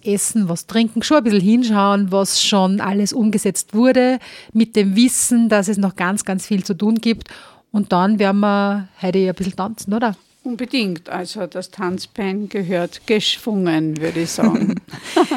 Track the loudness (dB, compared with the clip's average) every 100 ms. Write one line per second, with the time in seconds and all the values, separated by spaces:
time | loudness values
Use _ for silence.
0 | -4 -2 0 0 0 -2 -2 0 0 -2
1 | 2 2 4 4 4 4 2 2 2 2
2 | 2 0 0 0 0 2 2 0 0 0
3 | 0 0 0 0 -2 -4 -2 2 4 4
4 | 2 0 -6 -20 -4 0 2 2 2 4
5 | 2 2 0 2 4 2 2 0 0 0
6 | -2 -2 -4 -6 -2 -2 -2 -2 0 0
7 | 0 -2 -6 -20 -20 -20 _ -4 0 2
8 | 2 2 2 2 2 2 0 -2 -6 -6
9 | -2 0 0 -2 -6 -6 -6 -8 -4 -2
10 | -2 -4 _ _ -10 -8 -4 -2 -2 -4
11 | -8 -10 -8 -8 -8 -8 -12 -6 -6 -6
12 | -8 -6 -4 -4 -6 -4 -2 -2 -4 -6
13 | -2 0 0 -4 -4 -2 0 0 0 -2
14 | -4 -4 -4 0 0 2 -2 -4 -8 -16
15 | -4 0 0